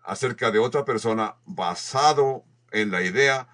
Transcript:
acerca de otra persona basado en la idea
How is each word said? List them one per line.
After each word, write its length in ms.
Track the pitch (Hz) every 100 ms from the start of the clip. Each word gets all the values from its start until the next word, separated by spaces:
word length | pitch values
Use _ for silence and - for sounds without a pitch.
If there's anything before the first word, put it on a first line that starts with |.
acerca 480 | - 95 127 117 95
de 80 | 104
otra 240 | 123 147
persona 540 | 139 110 113 110 107 - -
basado 960 | - 90 87 - 135 151 143 135 131 _ _ -
en 200 | 107 104
la 120 | 92
idea 440 | 92 110 139 135 127